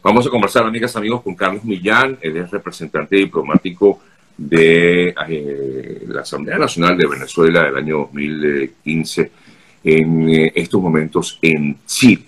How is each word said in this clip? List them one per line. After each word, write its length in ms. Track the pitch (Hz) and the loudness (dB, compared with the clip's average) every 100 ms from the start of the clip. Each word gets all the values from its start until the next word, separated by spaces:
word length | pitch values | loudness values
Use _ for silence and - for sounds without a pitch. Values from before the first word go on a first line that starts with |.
Vamos 240 | 98 113 123 | 4 2 2
a 40 | |
conversar, 340 | 120 117 127 | 0 2 2
amigas, 320 | 113 113 117 113 | 0 -2 -4 -4
amigos, 240 | 104 120 | -4 -6
con 140 | 101 | -6
Carlos 280 | 90 95 101 | -4 -4 -4
Millán. 540 | 110 95 90 113 135 131 | -6 -4 2 2 2 -2
Él 160 | 82 80 | -6 -6
es 120 | 87 | -6
representante 640 | 101 90 85 80 80 73 98 | -8 -8 -12 -6 -6 0 2
diplomático 840 | 95 82 73 76 95 87 101 - _ _ _ | 2 -2 0 0 0 0 0 0 _ _ _
de, 800 | - 73 82 82 82 87 87 87 87 76 | -14 0 4 6 6 4 2 0 -4 -8
eh, 760 | 80 71 69 67 65 65 - - | -8 -8 -8 -8 -10 -12 -14 -10
la 140 | 64 | -10
Asamblea 340 | 67 69 73 - | -8 -10 -6 -2
Nacional 400 | 139 85 85 90 | -2 0 0 2
de 100 | 76 | 0
Venezuela 580 | 67 - - 82 85 | -2 -8 2 4 4
del 120 | 76 67 | 2 -2
año 220 | 76 76 | -4 -4
dos 160 | 71 | -6
mil 580 | 71 73 78 76 71 65 _ | -8 -8 -2 -2 -2 -6 _
quince 480 | 73 80 - - - _ - _ _ _ | -6 -4 -4 -4 -6 _ -20 _ _ _
en, 460 | 82 80 80 82 80 | 2 4 4 2 4
eh, 220 | 80 78 | 4 2
estos 260 | - 85 104 | -2 -2 -2
momentos 580 | 90 80 78 87 80 - | 0 0 0 -4 -6 -6
en 340 | 82 78 73 69 - | -2 0 -2 -6 -10
Chile. 360 | - 127 95 | 4 4 4